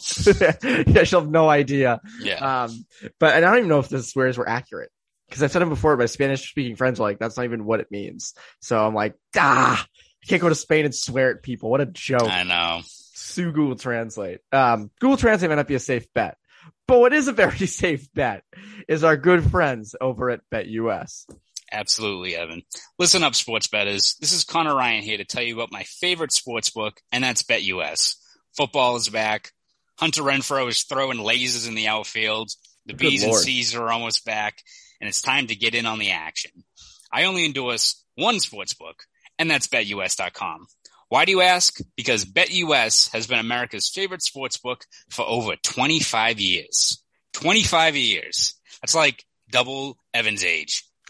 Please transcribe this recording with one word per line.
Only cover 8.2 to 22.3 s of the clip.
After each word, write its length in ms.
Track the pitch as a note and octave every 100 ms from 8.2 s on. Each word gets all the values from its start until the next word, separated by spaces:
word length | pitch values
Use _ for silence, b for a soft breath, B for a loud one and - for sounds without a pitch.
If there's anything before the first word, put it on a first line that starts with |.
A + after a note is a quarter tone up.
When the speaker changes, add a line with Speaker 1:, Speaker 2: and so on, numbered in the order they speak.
| - B B B
Speaker 1:
So 240 | - A2+
I'm 100 | G#2+
like, 200 | G#2+ G#2+ - _ -
"Ah, 500 | C#3+ C3 B2 A#2 - b b _
I 20 | -
can't 140 | F#3
go 60 | E3+
to 60 | D#3
Spain 300 | - D#3 D3
and 80 |
swear 360 | - - C3 C3
at 120 | A2+
people. 280 | - A#2+ A2+
What 120 | C3
a 40 | C3
joke." 360 | F2 - B2+ A#2
Speaker 2:
I 140 | F#2
know. 380 | F2+ F2 E2+ E2 - - - - -
Speaker 1:
To 180 | - F3
Google 240 | D3+ D3 A#2+
Translate. 640 | C3 A#2+ A2+ G#2+ F#2+ F#2 _
Um, 380 | C3+ B2+ A2+ G#2 -
Google 160 | B3+ C#4
Translate 320 | A#3 G#3+ E3+
might 80 | D3+
not 120 | D3
be 60 |
a 60 | C3+
safe 260 | - B2 -
bet, 240 | - F#2+ - b b D#3+ _ -
but 140 | B3
what 120 | B3
is 160 | D4+ C4+
a 40 |
very 260 | A3+ F#3 -
<laughs> 80 | F#3+
safe 460 | - F#3 C#3 -
bet 320 | - B2+ G2+ - B B G#3 -
is 160 | D#3
our 120 | D#3+ D3
good 340 | D#3 F3+ D#3
friends 440 | F3+ D3+ A#2+ G#2+ -
over 300 | C3 A2+ B2
at 100 | A#2 _
Bet 160 | A2+ G2
U 220 | A2 A2+
S. 360 | F#2+ - - - - _ - -
Speaker 2:
Absolutely, 640 | G#2+ G#2 - G#2+ F#2+ F2+